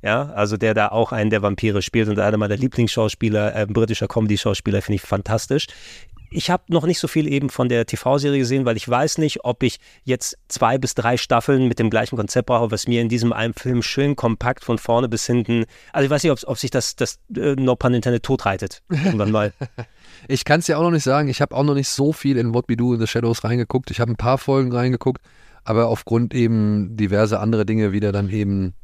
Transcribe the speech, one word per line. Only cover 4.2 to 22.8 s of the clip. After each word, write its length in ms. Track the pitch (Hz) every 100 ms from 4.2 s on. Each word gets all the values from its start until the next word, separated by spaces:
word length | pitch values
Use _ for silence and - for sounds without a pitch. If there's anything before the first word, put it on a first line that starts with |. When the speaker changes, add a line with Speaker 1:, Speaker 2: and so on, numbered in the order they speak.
| 107 104 - 98 - 101
Speaker 1:
finde 160 | - 101
ich 60 |
fantastisch. 640 | - 98 - 110 - 143 - - - - - - -
Ich 180 | - -
hab 180 | 180 _
noch 180 | 165 156
nicht 140 | 175
so 80 | 165
viel 180 | 160 151
eben 220 | 139 135
von 200 | - 127
der 180 | 120 113
T-V-Serie 520 | - - 139 143 139
gesehen, 280 | 123 135 123
weil 100 | 113
ich 120 | -
weiß 300 | 123 151 -
nicht, 260 | 156 -
ob 180 | - 117
ich 140 | 127 - - -
jetzt 320 | - 127 - - _
zwei 300 | - 113 131
bis 160 | 131
drei 220 | - 120 123
Staffeln 500 | - 123 - 135 127
mit 120 | 117
dem 100 | 110
gleichen 260 | 110 110 117
Konzept 300 | 104 - 113
brauche, 240 | 120 117
was 160 | 104 -
mir 140 | 120
in 80 | 117
diesem 240 | 117 117
einen 220 | 110 113
Film 280 | 113 127 123
schön 320 | 113 - 143
kompakt 480 | 143 120 113 123 -
von 140 | - 117
vorne 300 | - 117 127
bis 180 | 113 -
hinten, 380 | 123 110 117 110 - -
also 120 | -
ich 60 | 139
weiß 120 | 147
nicht, 100 | 160
ob, 60 | 139 -
ob 120 | 131
sich 120 | 131
das, 240 | 131 -
das, 240 | - 123 - _ 220
äh, 200 | 175 139
no 180 | 127
pun 200 | 123 135
intended, 280 | 123 117 120
totreitet 600 | - 131 - 98 98 - _
irgendwann 400 | 160 180 117 104
mal. 200 | 110 104 -
Speaker 2:
<laughs> 680 | 131 - 113 _ - - -
Ich 160 | 135
kann's 220 | - 151 175
ja 80 | 151
auch 60 |
noch 80 | 170
nicht 140 | 165
sagen, 240 | 135 135 147
ich 120 | 123
hab 120 | 143
auch 120 | 120
noch 100 | 143
nicht 140 | 139 135
so 240 | - 139
viel 240 | 156 139 131
in 180 | 117
What 120 | 117 -
We 80 |
Do 180 | 113